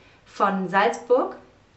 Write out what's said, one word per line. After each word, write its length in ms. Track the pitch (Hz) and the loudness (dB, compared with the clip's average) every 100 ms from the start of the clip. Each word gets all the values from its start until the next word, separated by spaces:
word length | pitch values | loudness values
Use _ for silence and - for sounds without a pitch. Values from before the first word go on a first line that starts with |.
| - _ _ | -20 _ _
von 420 | - 208 196 180 | -2 -2 0 -2
Salzburg 680 | 196 214 - - 247 381 - - _ _ | 0 0 -2 0 2 2 -6 -20 _ _